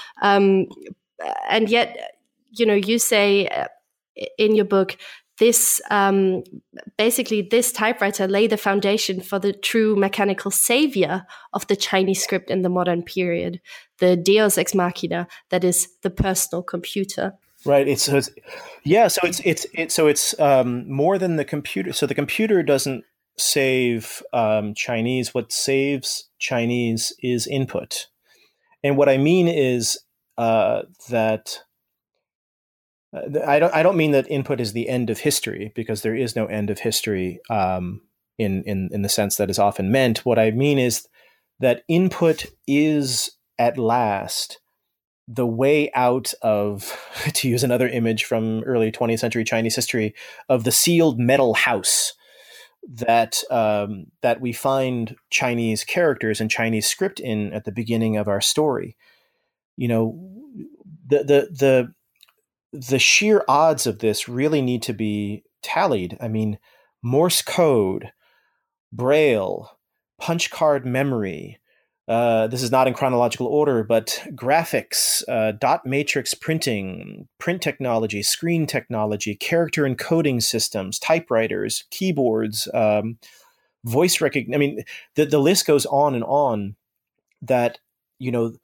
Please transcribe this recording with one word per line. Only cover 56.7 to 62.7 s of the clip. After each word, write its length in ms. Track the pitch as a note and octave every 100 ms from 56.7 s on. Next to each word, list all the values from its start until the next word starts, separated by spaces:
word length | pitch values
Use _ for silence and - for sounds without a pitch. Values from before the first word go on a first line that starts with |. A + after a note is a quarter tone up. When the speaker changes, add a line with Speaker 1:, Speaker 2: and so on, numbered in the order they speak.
| A2 -
Speaker 2:
script 320 | - F#3+ -
in 320 | B2+ G#2+ G#2
at 140 | G#2 G#2+
the 60 |
beginning 440 | G#2 A2 A2+ A2+ G#2+
of 120 | G#2
our 100 | G2
story. 560 | - - D3+ A#2+ F#2 - _ _ _ _ _ _ _ -
You 120 | B2
know, 420 | A2+ A2+ D#3+ F#3+ G3+ D4 A3+ - - - - B2+
the, 180 | C#3+
the, 260 | C#3 C#3+ C#3
the, 420 | C#3+ C#3 C3 B2 - _ _ _ _ _ _ _